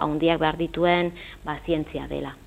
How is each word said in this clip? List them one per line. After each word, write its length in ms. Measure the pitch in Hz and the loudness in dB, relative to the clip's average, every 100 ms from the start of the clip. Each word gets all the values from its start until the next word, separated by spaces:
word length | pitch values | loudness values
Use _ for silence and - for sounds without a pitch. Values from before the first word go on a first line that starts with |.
handiak 400 | 151 151 165 160 | 4 2 2 4
behar 160 | 156 156 | 2 0
dituen, 560 | 165 165 175 175 175 175 - - | -2 2 4 4 2 -4 -12 -12
ba, 140 | 156 147 - | -8 -6 0
zientzia 420 | 160 151 139 139 | 0 0 -6 -6
dela. 240 | 143 139 - | -6 -6 -10